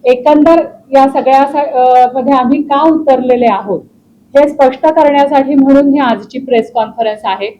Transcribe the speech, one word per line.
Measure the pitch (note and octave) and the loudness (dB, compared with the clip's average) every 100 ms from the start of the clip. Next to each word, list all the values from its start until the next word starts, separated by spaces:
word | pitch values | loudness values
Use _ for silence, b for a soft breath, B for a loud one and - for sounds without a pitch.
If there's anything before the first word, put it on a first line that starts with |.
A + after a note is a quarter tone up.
एकंदर | C4 B3 D4+ D4+ D#4 E4 - - _ | 0 0 2 2 4 2 0 -12 _
या | C4+ C4+ | 0 2
सगळ्या | C#4 B3+ C4+ C#4 | 0 0 2 0
स-, | D4 | -2
अ, | C#4+ B3+ B3+ B3+ B3 | -4 0 2 4 2
मध्ये | C4 B3+ | 0 0
आम्ही | C#4 B3 C#4+ | 0 0 -2
का | D4 C#4 D#4+ | -2 0 0
उतरलेले | D#4 D4 B3+ B3 B3 A#3 | 0 0 -2 0 0 0
आहोत | G3 G3 F3 - _ _ _ _ C#4 | -2 -6 -8 -10 _ _ _ _ 0
हे | D4 | 0
स्पष्ट | D4 C4+ C4 D#4+ | 2 0 0 -2
करण्यासाठी | D#4+ D4 C#4+ C#4+ C#4+ C4+ C#4+ | 2 0 2 0 0 0 0
म्हणून | C4+ C#4 C#4+ | 2 2 2
ही | C#4 | 0
आजची | B3+ G#3 G#3+ B3+ | -2 -4 -8 -14
प्रेस | - A#3+ A3 | -2 -2 -2
कॉन्फरन्स | A#3+ G#3+ A#3 A3 G#3+ | -6 -6 -4 -6 -6
आहे. | G3 F#3+ G3+ | -8 -8 -8